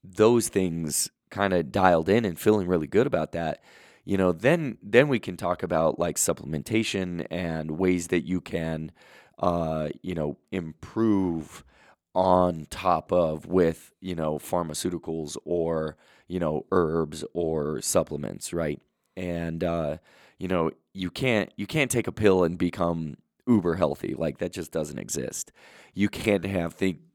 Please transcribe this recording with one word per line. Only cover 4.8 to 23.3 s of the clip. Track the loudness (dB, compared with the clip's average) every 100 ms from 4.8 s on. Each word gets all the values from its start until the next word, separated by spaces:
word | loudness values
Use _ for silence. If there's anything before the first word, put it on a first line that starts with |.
then | 4 4 6
we | 0
can | -4 -6
talk | -4 -4
about, | -2 2 2 2
like, | -2 0
supplementation | -2 -2 -4 -6 -2 -2 0 -4 -4 -6 -6
and | -6 -4 -4 -6 0
ways | 2 2 2
that | -2
you | 0 -4
can, | -2 -4 -4 -4 -8 _ -20 -20 _ -2
uh, | 0 0 -2 -2 -4 -6
you | -8 -4
know, | -4 -6 _
improve | -8 -8 -14 -10 -2 2 2 0 -2 -8 -18 -20 _ _ _ _ 0
on | 4 6 4 0 -10
top | -4 0 0 2
of | 2 2 -2 0
with, | 4 4 2 -14 _
you | -8 -4
know, | -4 -4
pharmaceuticals | -2 -2 -2 -4 -4 -4 -6 -6 -6 -10 -4
or, | -2 0 -2 -4 -8 _ _ _
you | -4
know, | -2 -2 0
herbs | 0 2 0 -2 -6 -8 -4
or | -2 -2 -2 -4
supplements, | 0 0 0 -6 -8 -10 -8
right? | -4 -4 -6 _ _ _ -10
And, | -6 -4 -6 -4
uh, | -2 -2 -4 -6 _ _ _ _
you | -2
know, | 0 0 -2 _
you | -8 -8
can't, | -2 0 0 -2 -8
you | -4
can't | -2 0
take | 0 -2
a |
pill | 2 4 6
and | 2 2
become | -2 0 -2 -2 -6 -10 _